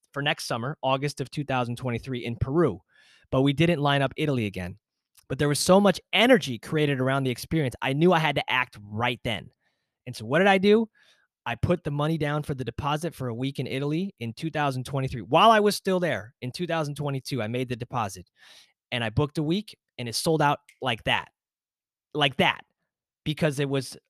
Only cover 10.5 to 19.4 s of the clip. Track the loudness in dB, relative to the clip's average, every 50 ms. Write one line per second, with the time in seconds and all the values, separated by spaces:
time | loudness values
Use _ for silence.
10.5 | 4 4 6 6 6 4 4 0 _ _ _ _ _ _ _ _ _ _ _ -8
11.5 | -4 -2 0 0 0 -2 -2 -4 -4 -2 0 0 0 -2 -2 -2 -2 -4 -4 -6
12.5 | -6 -6 -8 -8 -8 -6 -4 -4 -4 -2 -4 -6 -8 -8 -8 -8 -6 -4 -6 -4
13.5 | -4 -6 -6 -6 -4 -4 -4 -2 -2 -2 -4 -6 -8 -8 -8 -8 -8 -6 -8 -6
14.5 | -4 -2 -2 -2 -2 -4 -6 -6 -6 -4 -4 -4 -6 -8 -4 0 4 6 8 8
15.5 | 8 6 4 2 0 0 -2 -2 0 0 0 -2 -2 -4 -6 -10 -14 _ -10 -10
16.5 | -8 -6 -6 -4 -4 -4 -4 -4 -6 -6 -6 -4 -6 -6 -6 -6 -6 -4 -4 -4
17.5 | -4 -4 -4 -4 -6 -8 -8 -6 -4 -4 -4 -4 -6 -12 -16 -20 _ _ -20 -20
18.5 | -20 -20 -20 _ _ _ _ _ -6 -4 -4 -2 -2 -2 -2 -2 -2 -4